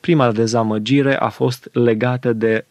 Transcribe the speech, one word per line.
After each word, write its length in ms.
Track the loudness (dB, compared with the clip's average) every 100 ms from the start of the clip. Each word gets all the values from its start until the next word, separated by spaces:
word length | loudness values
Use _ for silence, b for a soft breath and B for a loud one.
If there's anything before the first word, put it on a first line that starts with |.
Prima 320 | 0 2 2
dezamăgire 840 | 2 0 0 0 -2 0 0 2 0
a 120 | -2
fost 400 | -2 -4 -4 -6
legată 600 | 0 0 2 -2 -2 -2
de 340 | 0 0 -2 -4